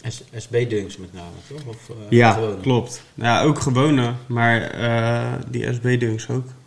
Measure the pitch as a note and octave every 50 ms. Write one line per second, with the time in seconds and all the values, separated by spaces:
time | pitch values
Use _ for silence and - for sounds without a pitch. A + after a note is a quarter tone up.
0 | - B2 - - - - - A2 - - A2+ A#2+ B2 A2 G#2+ G#2 F#2+ F#2 - -
1 | F#2+ F#2 F2+ F2+ F2 F2 F2 F2 - - - D#3 C#3+ A#2+ A2 - - - A2+ A2+
2 | G#2 - B2 A#2+ A#2 A#2 G#2 A2 A2+ G#2+ G2 F#2+ F#2+ C3+ B2+ A#2 G#2+ - - -
3 | - - - - A2+ A#2 A2+ - B2 D#3 C#3+ - - C#3+ B2 B2+ C#3 D#3 D3 C3
4 | A#2+ A#2+ B2 B2 - - A#2+ A#2+ A#2 A#2 A#2 A2+ - - - - A#2 A#2 A#2 A#2
5 | A2+ A#2 A#2 A#2+ A#2+ A#2+ B2 B2+ - A#2+ A#2+ A#2+ A2+ - B2 A#2+ A#2+ B2 B2 A#2+
6 | A#2+ A2+ A2 A2 - - A#2+ C3 B2+ - - - -